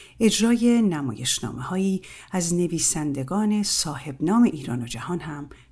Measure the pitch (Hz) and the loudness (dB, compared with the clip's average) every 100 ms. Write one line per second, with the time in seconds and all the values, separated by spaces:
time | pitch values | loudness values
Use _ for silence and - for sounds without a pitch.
0 | - - 220 202 226 240 240 240 214 156 | -20 2 2 4 4 4 4 4 4 0
1 | 135 107 127 - - 117 131 185 190 190 | -2 -4 -4 -2 -4 -8 -4 -2 0 -2
2 | - - - 185 170 175 175 165 - 160 | -6 -18 -6 -4 0 0 0 0 0 0
3 | 151 139 131 196 214 208 202 - 160 131 | -2 -4 -2 0 2 0 0 -2 -4 -6
4 | 147 135 156 233 240 151 135 123 117 117 | -10 -4 2 4 4 2 -4 -6 -6 -8
5 | 113 175 151 147 143 - _ | -6 -6 -6 -10 -12 -18 _